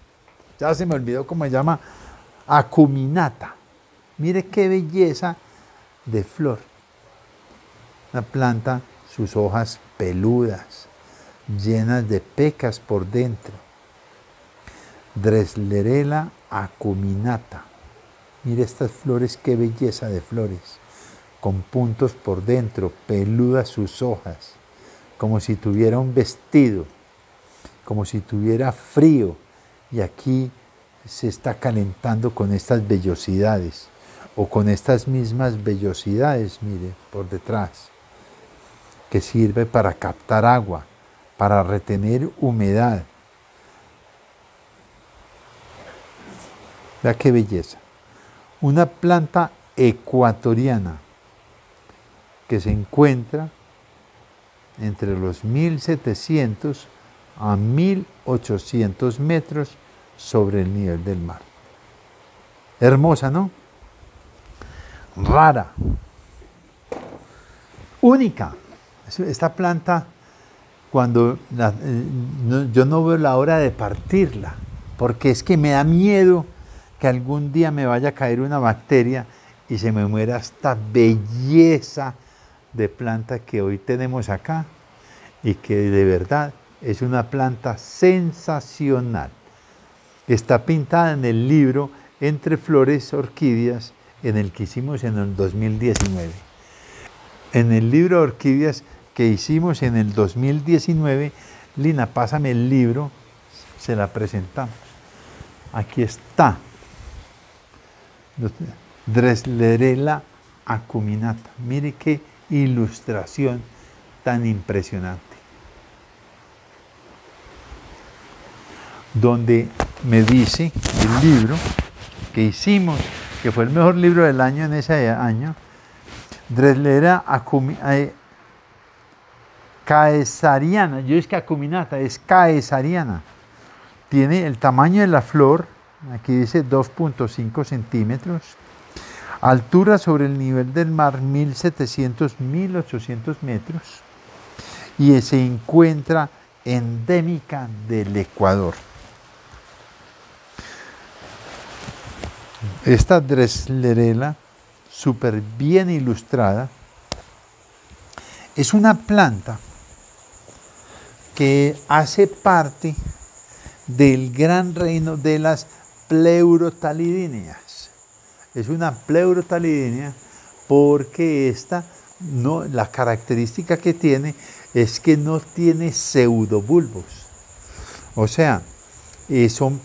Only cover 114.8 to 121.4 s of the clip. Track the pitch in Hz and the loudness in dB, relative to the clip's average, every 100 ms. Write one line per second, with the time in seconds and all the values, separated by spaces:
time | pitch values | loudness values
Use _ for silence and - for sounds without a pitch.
114.8 | 92 98 92 90 - - _ - - - | -4 -8 -8 -10 -16 -20 _ -20 -20 -20
115.8 | - _ _ _ _ _ _ _ _ - | -20 _ _ _ _ _ _ _ _ -20
116.8 | _ _ - - - - - - - - | _ _ -20 -20 -20 -20 -20 -20 -20 -20
117.8 | - - - - - - - - - - | -20 -20 -20 -20 -20 -20 -20 -20 -20 -20
118.8 | - - - 110 120 120 117 117 117 - | -20 -20 -8 0 2 2 2 2 0 -8
119.8 | - - 127 113 110 127 113 - 165 - | -10 -8 2 4 6 4 2 0 -4 -4
120.8 | - - 110 120 160 135 | -6 0 0 4 6 6